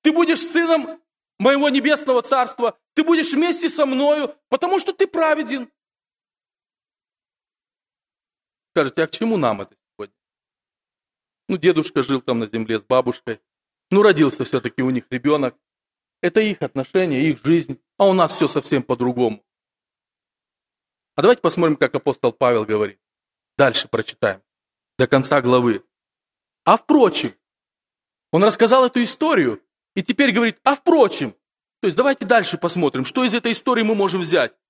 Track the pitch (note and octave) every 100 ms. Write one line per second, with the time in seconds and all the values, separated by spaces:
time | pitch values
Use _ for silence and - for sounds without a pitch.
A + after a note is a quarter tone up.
0 | D#4 D#4+ E4+ D#4+ E4+ E4+ E4 D#4+ - -
1 | _ _ _ _ G#3+ C#4 D4 C4+ D4+ D4
2 | D4 B3+ A3+ C4+ B3 - A#3 - _ -
3 | D#4 E4 D#4+ C#4 E4+ E4+ E4+ - C#4 C4
4 | C#4+ D4+ C#4 - _ - F4 F#4+ - F4
5 | F#4+ E4 D#4+ D4+ A#3 C4 A#3+ _ _ _
6 | _ _ _ _ _ _ _ _ _ _
7 | _ _ _ _ _ _ _ _ _ _
8 | _ _ _ _ _ _ _ - C3+ -
9 | D#3+ - A3+ G#3+ C3 G#2 G2 _ _ _
10 | G#2 _ _ _ _ _ _ _ _ _
11 | _ _ _ _ - F#3 E3+ D#3 D#3 -
12 | B2 C3+ C3 A#2 A2 A2+ A2 A2+ _ B2+
13 | B2+ - - A2 _ _ _ _ _ G3
14 | G#3 D#3+ D3 - B2+ C3 A#2+ - B2+ B2+
15 | - B2+ C#3+ D3 B2+ _ _ _ _ _
16 | _ _ F3+ G#3+ G#3+ G3 C#3 C3+ C3 F#3
17 | F#3 C3 D#3 C3+ C#3 E3 C#3 C3+ _ _
18 | G3 F#3+ D#3+ - D3 D3+ - C#3+ B2 B2
19 | B2 B2 A#2+ G#2 _ _ _ _ _ _
20 | _ _ _ _ _ _ _ _ _ _
21 | _ - F3+ B3 E3+ E3+ E3 D3+ C3+ C3+
22 | - B2+ B2 - B2+ A#2 G#2+ G#2+ G#2 G2+
23 | _ _ _ _ _ - C#3 A2+ - A2
24 | - - A2 F#2+ _ _ _ _ _ -
25 | B2+ C3+ C3 D3 B2 B2+ A#2+ G2+ _ _
26 | _ _ _ _ _ _ - G#3+ - D4+
27 | G#3+ - A#2+ - _ _ _ _ _ _
28 | _ _ _ E3 G#3 G#3+ A3+ C4 B3+ B3+
29 | A#3+ - D#4 C4+ C3 G#2 _ _ _ -
30 | - - C#4 G3+ A#3 - C4 C#4 - E4
31 | A3 - B2 - _ _ _ _ G3+ D#3+
32 | C#4 C4+ F#3+ A#3 F#3 E3+ E3+ F3 D3+ B2+
33 | C3+ - B3+ A3+ A#3+ A3 - A3+ G#3+ A3
34 | G3 F#3 E3+ E3 A#2+ _